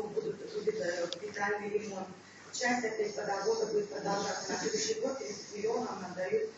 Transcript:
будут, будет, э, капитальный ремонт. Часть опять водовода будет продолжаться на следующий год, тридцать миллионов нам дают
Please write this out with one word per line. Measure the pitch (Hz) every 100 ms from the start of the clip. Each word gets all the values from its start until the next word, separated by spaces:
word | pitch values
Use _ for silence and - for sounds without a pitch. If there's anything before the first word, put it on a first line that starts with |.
| 208
будут, | 208 - 196 -
будет, | 415 208 214
э, | 233 262 214
капитальный | - 208 202 208 208 208
ремонт. | 208 202 190 190 - - - -
Часть | - 247 247
опять | 220 214 208 -
водовода | 208 240 - - 220
будет | 415 403
продолжаться | - 202 202 202 - -
на | -
следующий | - - -
год, | - 262 -
тридцать | 208 202 -
миллионов | 202 214 240 214 202
нам | 180 175
дают | 185 220 -